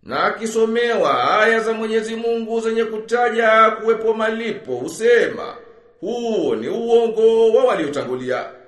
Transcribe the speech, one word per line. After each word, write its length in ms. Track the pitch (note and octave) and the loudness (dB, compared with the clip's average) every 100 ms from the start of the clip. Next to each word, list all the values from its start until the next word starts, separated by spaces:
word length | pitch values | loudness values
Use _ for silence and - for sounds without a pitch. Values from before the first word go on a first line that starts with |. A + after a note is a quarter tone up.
Na 220 | - C3+ | -8 -2
akisomewa 1160 | F#3 G3+ A3 A3+ A3 A3+ A#3+ A3 D#3 C3 B2+ G3 | -2 -2 -4 0 0 0 0 0 0 2 2 2
aya 180 | A3 A3+ | 2 2
za 120 | A3 | 0
Mwenyezi 440 | A3 A3 A3 A3 A3+ | -4 -2 -2 -4 -6
Mungu 440 | A#3 A#3 A3 A3+ | -4 -4 -4 -4
zenye 240 | A3+ A3+ | -2 -2
kutaja 880 | A3 A3 - A#3+ A#3+ A3+ A3+ A3 A3 | -2 -6 -4 -2 0 2 2 6 4
kuwepo 440 | - G#3+ A3+ A3 | 2 -2 0 0
malipo, 580 | A3 A3 A3+ A#3 - - | -2 -2 -4 -6 -8 -8
husema, 840 | B2 B2+ - A3+ A#3+ - - - - - - _ _ | -8 -6 -2 4 4 2 -4 -12 -14 -20 -20 _ _
"Huo 560 | F#3 A#3+ A#3 G#3 D3 A2 | -8 -6 -2 -2 0 -2
ni 120 | A#2+ | -4
uongo 840 | G#3+ A#3 A#3 A3+ G#3+ A3+ A3+ A3+ | -6 2 2 2 2 2 4 4
wa 120 | A3+ | 6
waliotangulia." 800 | B3+ G3 D3 C#3 A#2+ B2+ B2+ B2 - - | 4 2 -2 -4 -4 -6 -4 -4 -6 -14